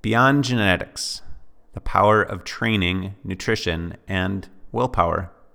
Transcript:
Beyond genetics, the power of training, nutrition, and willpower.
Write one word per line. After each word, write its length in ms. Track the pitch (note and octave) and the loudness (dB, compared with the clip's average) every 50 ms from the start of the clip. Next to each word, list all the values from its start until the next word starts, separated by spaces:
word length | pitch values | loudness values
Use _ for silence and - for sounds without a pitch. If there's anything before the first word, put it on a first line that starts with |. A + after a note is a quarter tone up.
Beyond 420 | - G#2+ A2 A#2 B2+ C3+ C#3 C#3+ C3+ | 0 2 4 6 6 6 6 4 2
genetics, 760 | A#2+ B2+ A#2 G#2 G2 F2+ E2+ - - - - - - - - - - - - - - - - - - - | 2 2 2 4 4 4 2 0 -8 -10 -10 -8 -8 -8 -10 -8 -10 -10 -10 -10 -18 -20 -20 -20 -14 -14
the 80 | - | -8
power 420 | - - - - G2+ G#2 G#2+ G#2+ G2+ | -6 0 2 4 4 6 6 4 2
of 200 | - G#2 F#2 - | 0 -4 -10 -10
training, 720 | - - - A#2 A2+ A2 G#2 F2+ F2 F2+ F#2+ F#2+ G2 G2+ - - | -12 -8 -4 -2 0 0 0 0 0 0 -2 -4 -8 -10 -12 -10
nutrition, 720 | F#2+ F#2 F2+ - - A2+ - - F2+ E2 E2 E2+ E2+ - - _ | -10 -8 -6 -2 -2 -2 0 0 -2 -2 -2 -4 -8 -10 -14 _
and 420 | - G2 F#2 F#2 F#2+ G2 G2 F#2+ - - - - - | -4 -2 -2 0 -2 -2 -4 -8 -12 -18 -16 -16 -8
willpower. 600 | - - B2 C3+ - G2 F2 E2+ D#2+ D#2+ F#2 F2+ - _ - - | -4 -2 -2 0 2 0 2 2 0 -2 -4 -6 -12 _ -20 -20